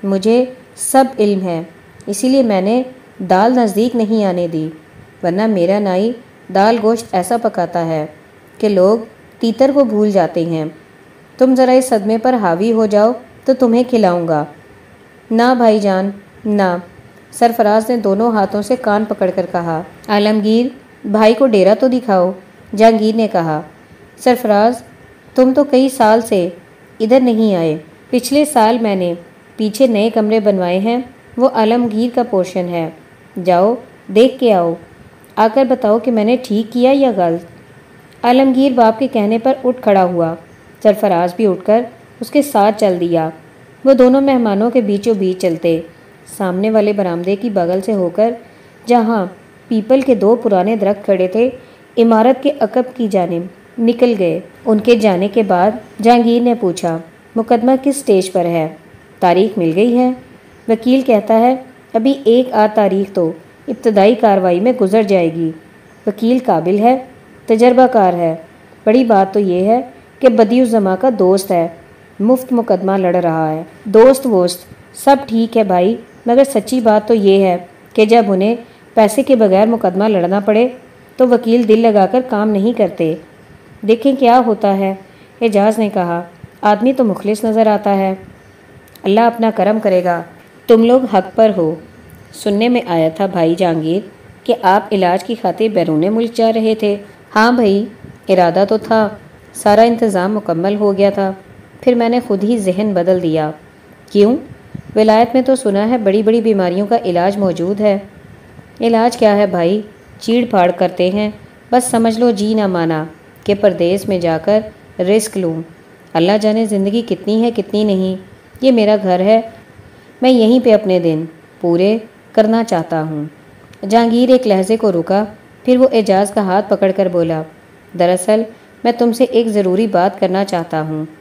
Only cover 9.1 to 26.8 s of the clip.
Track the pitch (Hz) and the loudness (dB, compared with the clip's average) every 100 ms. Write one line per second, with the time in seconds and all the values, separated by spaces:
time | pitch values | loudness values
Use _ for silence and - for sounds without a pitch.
9.1 | - - - 226 220 269 285 254 214 214 | -20 -20 -6 -6 0 2 2 0 2 0
10.1 | 196 165 175 165 160 156 - - - _ | 2 0 -2 -4 -4 -6 -10 -20 -20 _
11.1 | _ _ - 254 254 254 254 262 226 202 | _ _ -2 2 2 4 2 2 -2 0
12.1 | 220 247 254 202 170 214 226 220 202 214 | -2 0 0 0 0 0 0 2 2 2
13.1 | 247 - - - 262 247 226 247 233 196 | 0 -12 -12 -2 0 2 2 0 2 2
14.1 | 175 165 156 147 - - - - - _ | 0 -2 -2 -4 -12 -20 -20 -20 -20 _
15.1 | - _ 220 240 254 233 214 202 190 196 | -20 _ 0 2 4 2 2 0 -2 -4
16.1 | 196 - - 220 208 190 180 180 - - | -8 -20 -12 -4 0 0 -2 -8 -20 -20
17.1 | - - - 240 233 208 214 220 240 202 | -20 -20 0 0 2 0 0 0 -2 -2
18.1 | 196 233 220 196 208 208 254 - 208 220 | 0 0 0 -2 -4 -4 -4 0 -2 -2
19.1 | 202 185 185 175 180 170 160 180 - - | -4 -4 -4 -4 -6 -4 -6 -8 -18 -4
20.1 | 208 208 214 208 220 247 - - - - | 0 0 0 0 0 0 -6 -20 -16 -4
21.1 | 208 214 254 269 202 185 220 262 247 240 | 2 4 4 2 4 2 2 0 -2 0
22.1 | 190 180 185 - - - 202 220 226 214 | 0 0 -4 -16 -20 -14 2 2 4 0
23.1 | 220 214 196 165 151 170 - - - - | 0 -2 -2 -2 -4 -8 -20 -20 -20 -20
24.1 | - - 247 233 202 220 247 - - - | -4 0 0 2 2 2 -2 -12 -20 -20
25.1 | - - - 254 262 285 254 269 254 214 | -20 -8 0 2 2 2 2 0 2 2
26.1 | 226 233 202 175 - - - | 2 2 -2 -2 -6 -20 -20